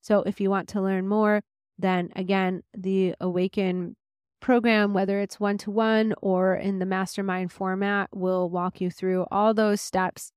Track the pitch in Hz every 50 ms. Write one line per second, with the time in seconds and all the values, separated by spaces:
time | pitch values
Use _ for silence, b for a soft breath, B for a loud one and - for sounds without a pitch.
0 | _ - 214 202 - - 208 - 202 190 196 190 170 - - 214 190 190 190 185
1 | 185 196 208 214 214 214 208 208 - _ _ _ _ _ _ - 185 185 185 180
2 | 175 - - - 185 180 196 190 190 180 185 175 - _ _ 214 180 190 190 190
3 | 190 185 - _ - 185 175 180 180 190 - - 196 185 180 180 175 170 - _
4 | _ _ _ _ _ _ _ _ - - 254 240 220 240 226 214 208 208 202 190
5 | 196 196 196 202 202 196 - - 208 202 202 202 - 214 202 220 226 220 220 220
6 | 220 220 214 - - 196 185 180 185 190 185 - - 196 196 190 185 185 185 185
7 | 190 180 - - 196 196 180 185 185 175 - - 196 185 185 190 202 202 202 202
8 | 196 - - 196 185 185 185 185 180 175 175 180 175 185 - - 190 180 - -
9 | - 185 185 185 175 - - 196 208 220 220 214 214 214 208 202 - - - 190
10 | 185 175 - - - - _